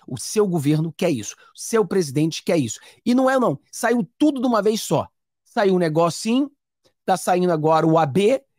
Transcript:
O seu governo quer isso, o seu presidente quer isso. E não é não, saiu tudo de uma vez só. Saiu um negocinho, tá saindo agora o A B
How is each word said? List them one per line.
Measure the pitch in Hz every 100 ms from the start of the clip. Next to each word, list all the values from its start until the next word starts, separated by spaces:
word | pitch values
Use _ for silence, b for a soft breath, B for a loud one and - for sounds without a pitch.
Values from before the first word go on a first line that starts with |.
| -
O | 127
seu | - 214 208
governo | 170 139 156 165
quer | - 175
isso, | 131 101 - b -
o |
seu | - 226 208
presidente | 190 151 135 160 -
quer | - 170
isso. | 117 - B B -
E |
não | 247 262
é | 269
não, | 220 139 _
saiu | - 233 240 180 _
tudo | 302 269
de | 247
uma | 226
vez | 202 220
só. | - 131 101 _ _ _
Saiu | _ - 208 180
um |
negocinho, | 165 156 170 - 220 247 285 _ _ _ _ _ -
tá | 151
saindo | - 180 180
agora | 160 156 160 160
o | 160
A | 156
B | 131 202 269 -